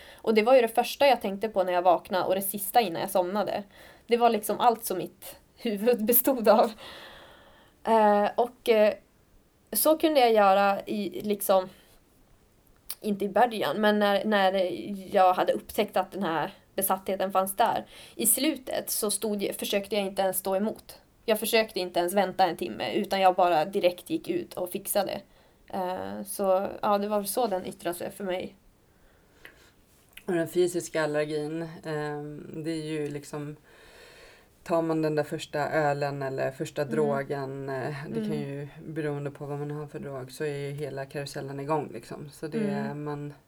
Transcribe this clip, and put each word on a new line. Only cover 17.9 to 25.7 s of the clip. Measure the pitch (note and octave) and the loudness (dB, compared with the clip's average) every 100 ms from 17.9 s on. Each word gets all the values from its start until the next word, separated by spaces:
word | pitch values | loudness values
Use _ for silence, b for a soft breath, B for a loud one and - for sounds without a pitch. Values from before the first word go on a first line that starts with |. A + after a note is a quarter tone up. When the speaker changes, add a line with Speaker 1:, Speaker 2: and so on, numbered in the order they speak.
| B B | B B
Speaker 1:
I | B A#3 | B 0
slutet | - D4+ C#4 - - - | 2 0 -2 -6 -6 -4
så | - G#3 | -4 -2
stod | G#3 A3 G#3 | -2 -2 -2
jag, | G3 - | -4 -4
försökte | A3 G3+ G3 G#3 | -2 -2 -2 -2
jag | |
inte | G3 G3 | -2 0
ens | F#3+ F#3 | 0 0
stå | G3 F#3+ | -2 0
emot. | G#3+ - - - _ _ | -2 -4 -14 -20 _ _
Jag | - G#3+ | -2 -2
försökte | G#3+ A3+ A3 F#3+ | 2 2 2 -4
inte | F3+ F3 | -2 0
ens | F3 | 0
vänta | G3+ F#3 F#3 F#3 | 0 0 2 2
en | E3+ | 2
timme, | F3+ E2 A2 | -6 -4 -2
utan | D3 G3 G3 | -2 -2 4
jag | F#3+ | 4
bara | F3+ F3 D#3+ | 6 4 4
direkt | D#3 G3 F3+ F3+ - | 0 2 0 0 -6
gick | D#3+ - | -6 -4
ut | F3 - | -6 -6
och | - F3+ | -8 -8
fixade. | G3+ G3 G#3 F#3+ G3+ - b b b | -8 -4 -2 -2 -6 -12 b b b
Eh, | _ | _